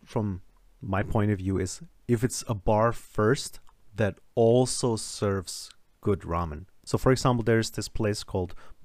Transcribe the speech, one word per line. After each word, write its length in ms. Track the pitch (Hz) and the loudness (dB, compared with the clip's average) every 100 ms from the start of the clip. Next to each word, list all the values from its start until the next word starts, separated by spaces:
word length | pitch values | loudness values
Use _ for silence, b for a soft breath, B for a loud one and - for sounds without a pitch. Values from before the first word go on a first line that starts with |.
from 360 | - 123 104 92 - _ _ - | -8 -4 -4 -6 -12 _ _ -14
my 220 | 98 95 | -4 -2
point 280 | - 113 104 | 0 2 2
of 60 | 98 | 0
view, 200 | 92 92 | 0 -2
is 240 | 95 - 165 _ - | -2 -8 -16 _ -2
if 160 | 117 | 0
it's 180 | 110 - - | 0 -4 -6
a 60 | |
bar 380 | 107 110 107 117 | -2 2 4 2
first 680 | 113 - - 107 147 - - - _ - | 0 -6 0 2 2 -2 -14 -20 _ -12
that 240 | - 101 - - | -2 -2 -2 -6
also 640 | - 113 123 123 - 127 110 | 2 4 6 4 0 -2 -2
serves 720 | - - 104 98 90 - - - _ _ | -6 -2 0 0 -4 -12 -14 -20 _ _
good 200 | 104 95 | -2 -2
ramen. 440 | 82 85 85 73 90 - | -2 -2 -2 -8 -14 -18
So, 120 | - 113 | -4 2
for 140 | 135 | 2
example, 320 | 127 135 120 | 4 2 2
there's 260 | 110 113 110 | 2 2 0
this 180 | - - | -6 -6
place 360 | - 107 107 | -2 -2 -2
called 300 | - 95 87 - B B | -4 -4 -4 -8 B B